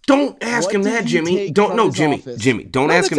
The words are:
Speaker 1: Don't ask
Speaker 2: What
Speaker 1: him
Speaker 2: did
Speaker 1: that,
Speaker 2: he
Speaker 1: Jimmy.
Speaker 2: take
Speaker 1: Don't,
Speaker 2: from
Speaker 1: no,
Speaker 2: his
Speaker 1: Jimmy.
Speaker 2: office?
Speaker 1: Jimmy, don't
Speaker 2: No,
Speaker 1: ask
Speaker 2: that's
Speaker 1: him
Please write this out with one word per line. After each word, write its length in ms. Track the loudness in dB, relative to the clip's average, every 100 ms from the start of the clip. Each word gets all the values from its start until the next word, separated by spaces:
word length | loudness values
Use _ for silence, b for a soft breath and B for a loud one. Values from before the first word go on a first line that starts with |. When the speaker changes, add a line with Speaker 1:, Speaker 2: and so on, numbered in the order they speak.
| 0
Speaker 1:
Don't 340 | 2 0 -4
ask 220 | -6 -4 -2
Speaker 2:
What 80 |
Speaker 1:
him 80 | 0
Speaker 2:
did 100 | 0
Speaker 1:
that, 120 | -2
Speaker 2:
he 60 | 0
Speaker 1:
Jimmy. 260 | -2 0 -2
Speaker 2:
take 180 | 0
Speaker 1:
Don't, 140 | 0 2
Speaker 2:
from 80 | 2
Speaker 1:
no, 80 | 0
Speaker 2:
his 80 |
Speaker 1:
Jimmy. 200 | 2 0 0
Speaker 2:
office? 220 | -6 -2
Speaker 1:
Jimmy, 240 | 0 0
don't 240 | -2 -2 2
Speaker 2:
No, 60 |
Speaker 1:
ask 140 | 2
Speaker 2:
that's 20 |
Speaker 1:
him 60 | 2